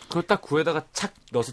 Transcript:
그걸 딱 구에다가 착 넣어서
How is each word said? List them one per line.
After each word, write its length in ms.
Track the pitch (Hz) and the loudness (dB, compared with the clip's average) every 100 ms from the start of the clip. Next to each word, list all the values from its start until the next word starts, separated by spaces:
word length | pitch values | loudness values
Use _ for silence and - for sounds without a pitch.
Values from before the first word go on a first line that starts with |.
| - | -6
그걸 140 | 165 | -2
딱 180 | 170 202 | 2 0
구에다가 460 | - 147 160 156 - | 2 0 2 0 -4
착 200 | - 202 - - | -6 -6 -8 -4
넣어서 220 | 123 117 | -2 -2